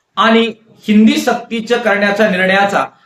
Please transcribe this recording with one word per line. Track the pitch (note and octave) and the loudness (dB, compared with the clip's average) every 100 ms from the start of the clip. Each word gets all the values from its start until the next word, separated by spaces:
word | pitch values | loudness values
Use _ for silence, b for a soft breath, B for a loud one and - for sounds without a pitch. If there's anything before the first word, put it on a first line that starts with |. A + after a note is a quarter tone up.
| _ F#3 | _ -2
आणि | A3 A3+ A3+ - _ _ - | 2 2 0 -6 _ _ 0
हिंदी | G#3+ A3+ D4+ | 4 4 2
सक्तीचं | B3 - - A3+ - A#3 | -2 -4 -6 -10 -4 -2
करण्याच्या | G#3+ G3+ G3+ G3+ G3+ | 0 -2 -2 0 0
निर्णयाचा | F#3 F#3 G3 G3+ D#3+ - b | 0 0 0 0 -2 -6 b